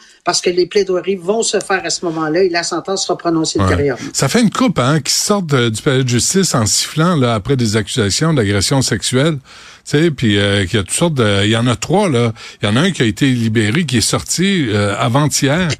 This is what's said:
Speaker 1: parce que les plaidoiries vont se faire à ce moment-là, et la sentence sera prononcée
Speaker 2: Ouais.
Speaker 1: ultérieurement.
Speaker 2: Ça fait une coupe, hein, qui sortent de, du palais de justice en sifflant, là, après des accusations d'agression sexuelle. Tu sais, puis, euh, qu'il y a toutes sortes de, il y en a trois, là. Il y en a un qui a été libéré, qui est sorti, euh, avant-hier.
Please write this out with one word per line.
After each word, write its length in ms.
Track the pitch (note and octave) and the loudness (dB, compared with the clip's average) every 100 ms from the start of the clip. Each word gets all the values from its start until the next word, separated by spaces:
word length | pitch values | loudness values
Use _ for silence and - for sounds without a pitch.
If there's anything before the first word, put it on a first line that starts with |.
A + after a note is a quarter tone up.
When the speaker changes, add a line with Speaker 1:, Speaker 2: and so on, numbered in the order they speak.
| - - | -10 -10
Speaker 1:
parce 180 | - E3+ | -4 -2
que 80 | F#3 | -2
les 160 | F3 F3 | 0 0
plaidoiries 500 | G#3 F#3+ F3+ F3 G3 | 0 0 -2 -2 -4
vont 260 | E3+ A3+ | -2 -2
se 180 | - G3 | 0 -2
faire 220 | F3+ F#3 | -2 -4
à 60 | E3+ | -2
ce 140 | - | -4
moment-là, 380 | F3 D#3+ D#3 E3 | -4 -4 -2 2
et 60 | F#3+ | 2
la 120 | E3+ | 0
sentence 420 | E3 E3+ E3+ F#3+ - | -4 -6 -4 -4 -2
sera 100 | E3+ | -4
prononcée 420 | E3+ E3 D#3 - | 0 0 0 0
Speaker 2:
Ouais. 60 | |
Speaker 1:
ultérieurement. 460 | F#2+ F2+ C#3+ B2+ - | 2 2 0 -2 -6
Speaker 2:
Ça 160 | - C#3 | -2 0
fait 120 | A3+ | 2
une 80 | A3+ | 2
coupe, 280 | - B3+ D3+ | 2 0 2
hein, 220 | B2 D#3 | 2 0
qui 120 | - | 0
sortent 340 | - - G3+ E3 | -2 0 0 2
de, 240 | C#3 A#2+ | 2 2
du 100 | A2 | 0
palais 240 | D#3 C3 | 0 0
de 40 | C3 | 2
justice 460 | A#2+ - G3 F#3 | 0 0 0 2
en 120 | C3+ G#2 | 0 0
sifflant, 500 | - - D#3 E3+ E3 | 0 -2 0 2 2
là, 180 | B2 | 2
après 220 | A2+ G2 C3+ | 0 0 0
des 200 | A#2 G#2+ | 2 0
accusations 580 | G2+ - G2+ - D#3+ | -2 -2 0 0 0
d'agression 480 | D3 G2+ G2+ - C#3 | 2 2 0 2 0
sexuelle. 560 | B2 G#2+ - B2 D#3 C#3+ - - - - | 0 -2 -2 0 0 -2 -8 -20 -20 -20
Tu 140 | - D3 | -2 2
sais, 120 | E3+ | 2
puis, 260 | C3+ A2+ G2+ | 2 0 2
euh, 260 | G2+ G2+ | 2 0
qu'il 120 | F#2 G#2+ | 0 -2
y 20 | |
a 60 | |
toutes 80 | F#2 | -2
sortes 220 | - E3+ | 0 0
de, 300 | C#3 G#2+ G2 | 2 0 2
il 60 | G#2 | 2
y 60 | A2+ | 2
en 100 | B2 | 0
a 80 | |
trois, 340 | A2 - F3+ G3+ | -2 0 0 2
là. 240 | A#2+ A#2 A2 - - | 2 0 -2 -14 -6
Il 40 | G#2 | -2
y 40 | |
en 40 | A2 | 0
a 40 | |
un 100 | F#3+ | 0
qui 100 | - | 0
a 20 | |
été 220 | A2+ G#2 C#3 | -2 2 0
libéré, 580 | B2+ A2+ A2+ G#2 C#3 | 2 0 0 0 0
qui 140 | D3+ A#2+ | 0 0
est 20 | |
sorti, 680 | - C3+ - - F#3+ F#3+ B2 | 0 -2 -4 -2 0 0 0
euh, 260 | G#2 G2+ G2+ | 0 0 0
avant-hier. 720 | B2 B2+ D3 - C3+ D#3+ F3 - | 0 2 0 0 0 0 -2 -4